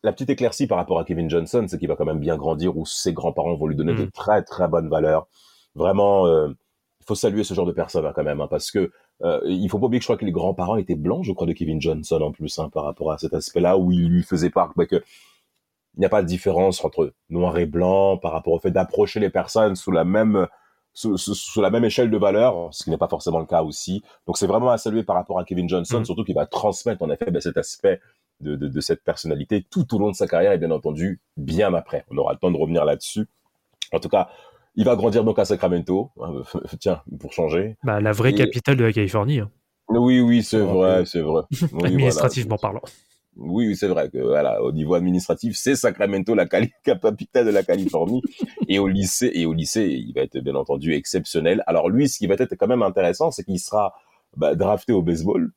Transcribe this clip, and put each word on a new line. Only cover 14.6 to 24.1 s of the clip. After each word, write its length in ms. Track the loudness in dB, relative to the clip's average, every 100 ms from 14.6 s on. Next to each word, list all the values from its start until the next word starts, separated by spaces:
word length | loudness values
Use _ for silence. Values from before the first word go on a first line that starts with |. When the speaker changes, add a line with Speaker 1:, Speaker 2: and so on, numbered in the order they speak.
| 0 0
Speaker 1:
bah, 100 | 0
que 160 | 0 -2 -20 _ _ _ _ _ _ _ -2
il 40 |
n'y 60 | 2
a 20 |
pas 140 | 2
de 40 | 0
différence 560 | -2 0 2 2 2
entre 280 | -4 -2 -2 _ _
noir 300 | -2 0 0
et 80 | 0
blanc 500 | 2 2 4 4 2
par 160 | -2
rapport 220 | -6 -2
au 40 | 0
fait 120 | 0
d'approcher 500 | 0 0 0 0 2
les 100 | -2
personnes 460 | -2 -2 2 2 0
sous 160 | -2
la 120 | 0
même, 440 | 2 2 4 2 0 _ _ _ _
sous, 220 | -8 -2 -2
sous, 160 | -2
sous 260 | -6 -4 0
la 100 | 2
même 140 | 2
échelle 260 | 2 2 2
de 60 | 2
valeur, 520 | 2 4 2 2 -6
ce 120 | -10
qui 60 | -6
n'est 80 | -2
pas 100 | -2
forcément 300 | -2 -2 -4
le 60 |
cas 180 | 0 0
aussi. 400 | 0 -6 -8 -8 -8